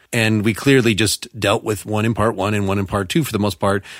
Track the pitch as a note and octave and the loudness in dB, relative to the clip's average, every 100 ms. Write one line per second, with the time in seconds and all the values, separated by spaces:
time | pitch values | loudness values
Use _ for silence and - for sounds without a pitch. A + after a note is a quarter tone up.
0 | _ A#2 A2 A2 G#2 G#2+ C#3 C3+ A#2 G2 | _ -2 2 2 0 0 4 4 4 2
1 | G#2+ - - G#2+ G2+ A2+ A2 G#2 G#2 G#2+ | 0 -2 -8 -2 0 0 0 -6 -4 -2
2 | A2 A2 G#2+ F#2+ G2 G#2+ G2 G2 F#2+ G#2 | 0 0 0 0 -2 0 0 -2 -2 -4
3 | F#2+ F3 C3+ G#2 G2+ - G2+ G2 - | -2 -2 -2 -2 -2 0 0 0 -4